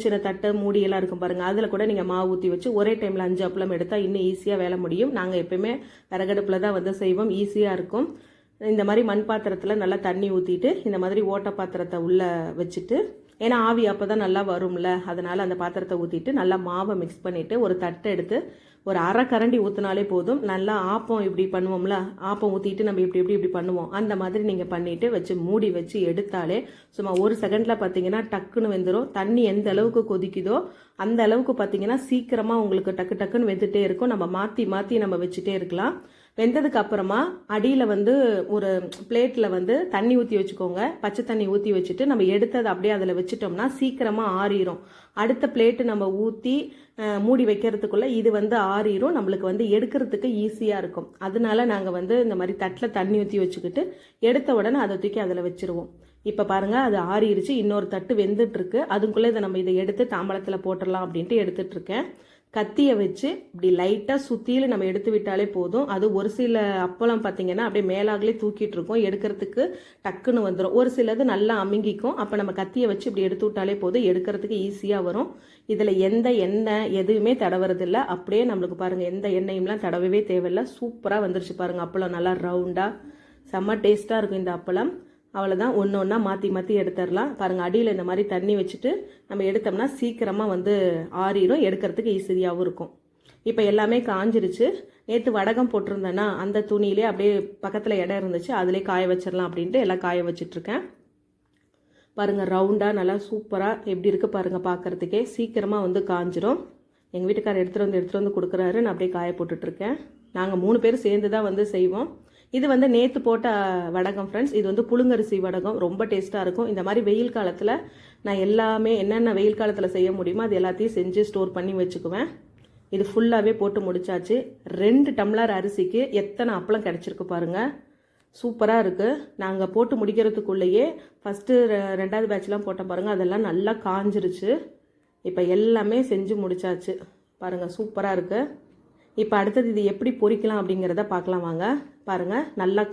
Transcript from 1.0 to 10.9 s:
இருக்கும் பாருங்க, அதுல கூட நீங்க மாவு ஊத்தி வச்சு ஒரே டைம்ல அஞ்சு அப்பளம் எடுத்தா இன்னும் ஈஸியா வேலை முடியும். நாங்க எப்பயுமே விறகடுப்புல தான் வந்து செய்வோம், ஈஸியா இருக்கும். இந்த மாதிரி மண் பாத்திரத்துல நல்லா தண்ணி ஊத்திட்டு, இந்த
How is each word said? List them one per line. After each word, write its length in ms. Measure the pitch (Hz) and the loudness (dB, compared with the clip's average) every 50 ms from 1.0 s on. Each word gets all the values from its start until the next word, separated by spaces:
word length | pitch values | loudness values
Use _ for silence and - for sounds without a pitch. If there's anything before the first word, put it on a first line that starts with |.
இருக்கும் 220 | 185 185 180 175 180 | 0 -2 -4 -4 -4
பாருங்க, 220 | 180 180 180 180 185 | -4 -2 -2 -2 0
அதுல 180 | 202 214 220 202 202 | 0 0 0 0 0
கூட 100 | 190 214 220 | 0 0 0
நீங்க 120 | 202 190 175 190 | 0 0 0 0
மாவு 220 | 185 185 185 185 185 | 0 0 0 0 0
ஊத்தி 160 | 185 190 180 175 | 0 0 0 0
வச்சு 160 | 175 - 254 220 202 | 0 -2 0 2 2
ஒரே 160 | 208 214 226 220 220 | 2 2 2 0 -2
டைம்ல 240 | 196 190 190 185 | -2 -2 -2 0
அஞ்சு 180 | 180 185 180 190 | 0 0 0 -2
அப்பளம் 280 | 180 180 196 185 190 180 | -2 -2 -2 -2 -2 -2
எடுத்தா 220 | 170 175 175 214 208 196 | -2 -2 -2 -2 0 0
இன்னும் 180 | 185 196 190 185 185 | 0 0 0 0 0
ஈஸியா 260 | 185 185 - 202 202 185 180 | 0 -2 -2 -2 0 0 0
வேலை 160 | 175 185 185 180 | 0 -2 -2 -2
முடியும். 280 | 165 165 185 247 285 269 196 | -2 0 0 0 0 0 -2
நாங்க 180 | 180 185 185 175 175 | -2 -2 -2 -2 -2
எப்பயுமே 300 | 175 185 185 208 226 247 285 - - - - _ - 190 | -2 -2 -2 -2 -2 -2 -4 -8 -14 -20 -20 _ -8 -4
விறகடுப்புல 460 | 185 190 190 202 202 202 202 190 185 196 | -4 0 0 0 0 0 0 0 0 0
தான் 120 | 208 196 185 | 0 0 0
வந்து 140 | 180 190 190 190 202 | -2 -2 -2 0 0
செய்வோம், 280 | 185 180 196 220 220 190 196 | 2 2 2 2 0 0 0
ஈஸியா 300 | 202 202 - 208 208 202 185 180 | -2 0 2 2 2 2 2 -2
இருக்கும். 300 | 175 - - 233 311 - - - - - _ _ _ _ _ - | -4 -4 -2 -2 -2 -2 -4 -12 -20 -20 _ _ _ _ _ -6
இந்த 220 | 214 214 214 208 202 | 0 2 2 2 4
மாதிரி 160 | 202 208 233 233 214 | 4 4 4 4 4
மண் 140 | 202 208 214 220 | 2 0 0 0
பாத்திரத்துல 460 | 220 214 214 202 190 185 - 196 214 214 190 | -2 -2 -2 -2 -4 -2 -2 -2 0 0 2
நல்லா 140 | 175 - - - | 0 0 0 0
தண்ணி 200 | 185 180 190 202 196 190 | -2 -2 0 0 0 0
ஊத்திட்டு, 340 | 180 180 185 180 175 208 277 370 381 - | 0 0 0 0 2 2 2 2 0 -2
இந்த 100 | 214 | -2